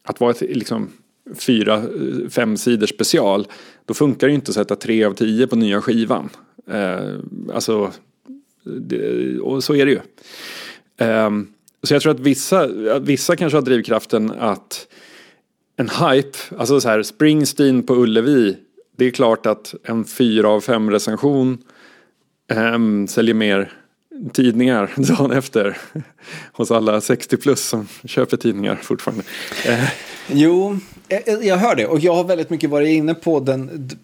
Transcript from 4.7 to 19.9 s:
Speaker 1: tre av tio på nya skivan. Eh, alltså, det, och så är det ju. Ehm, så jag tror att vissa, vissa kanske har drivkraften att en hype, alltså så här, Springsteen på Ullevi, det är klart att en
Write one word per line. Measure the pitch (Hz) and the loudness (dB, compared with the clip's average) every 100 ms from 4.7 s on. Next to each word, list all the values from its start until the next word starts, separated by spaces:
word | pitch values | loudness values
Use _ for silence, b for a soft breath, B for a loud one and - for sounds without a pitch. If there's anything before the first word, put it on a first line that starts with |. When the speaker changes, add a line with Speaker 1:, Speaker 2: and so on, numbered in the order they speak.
| 104 | -4
Speaker 1:
tre | 113 113 | -2 0
av | 104 | 0
tio | 92 110 110 127 | 0 0 0 0
på | 117 | 2
nya | 110 101 | 2 0
skivan. | 120 117 110 107 - B B B - | 0 0 0 -4 -6 B B B -8
Eh, | 107 92 92 - - - - - | -4 -4 -4 -6 -10 -12 -12 -8
alltså, | - 113 107 98 - _ _ - 269 _ _ | -6 -2 -2 -2 -6 _ _ -20 -20 _ _
det, | - - 60 123 110 123 127 123 | -14 -12 -6 -4 -4 -2 -4 -4
och | 127 135 | -4 -4
så | - | 0
är | 143 139 | 2 4
det | |
ju. | 113 - _ B B B B B B B - | 2 -2 _ B B B B B B B -4
Ehm, | 117 110 107 104 101 _ _ _ | 0 2 0 -2 -6 _ _ _
så | - | 0
jag | 143 | 2
tror | 151 | 2
att | 127 | 2
vissa, | 139 131 - 185 135 98 107 131 | 2 0 2 2 0 -2 0 0
vissa | 139 135 - 170 | 0 0 0 0
kanske | 165 147 | 2 2
har | |
drivkraften | 127 120 107 110 - 113 107 | 2 2 2 -2 0 -2 -2
att | - 113 95 - - - B B B B B B _ _ - | -2 -4 -4 -8 -16 -16 B B B B B B _ _ -6
en | 110 | -4
hype, | - 160 131 135 - - - | 0 2 2 0 -8 -12 -6
alltså | 120 139 | 0 2
så | 120 | 2
här, | 107 | 0
Springsteen | 104 - 151 151 135 - 139 127 | 0 2 4 4 2 2 2 2
på | 120 | 2
Ullevi, | 123 117 110 127 139 104 92 _ _ _ - | 4 4 4 4 4 2 0 _ _ _ 0
det | |
är | 127 | 0
klart | 123 120 110 110 | 2 2 2 0
att | 107 - - | -2 -6 -14
en | - | -6